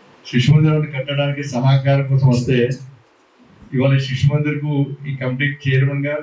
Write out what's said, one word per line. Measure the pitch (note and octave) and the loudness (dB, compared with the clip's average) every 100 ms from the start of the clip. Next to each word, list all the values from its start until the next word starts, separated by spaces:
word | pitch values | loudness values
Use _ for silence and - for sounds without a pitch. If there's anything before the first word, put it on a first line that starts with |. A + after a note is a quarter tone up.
| _ _ - | _ _ -4
శిశు | - - | 0 4
మందిరాన్ని | D3+ D#3 D3+ D3+ C3 | 4 4 2 -2 -6
కట్టడానికి | C#3+ C#3 C#3+ C#3 C#3 | -4 -2 -2 -4 -6
సహకారం | B2 C3+ C3+ C3+ C#3 C3+ | -2 2 2 2 0 2
కోసం | C3+ C3 B2 | 2 2 2
వస్తే | - B2 A#2+ - - - _ _ _ _ _ _ - B2+ | 0 0 0 -2 -12 -20 _ _ _ _ _ _ -8 -2
ఇవాళ | C3+ C3+ | 2 2
శిశు | - - D3 | 0 0 0
మందిర్కు | D3+ D3 D3 D3 C#3+ C#3 - C#3+ | 0 -2 -4 -2 -2 -2 -6 -10
ఈ | C3+ | -6
కమిటీకి | C3 B2+ C#3 - | -6 -4 -4 -4
చైర్మన్గా | C3+ C3+ C#3 C#3 C#3+ D3+ | -2 0 0 -2 -4 -6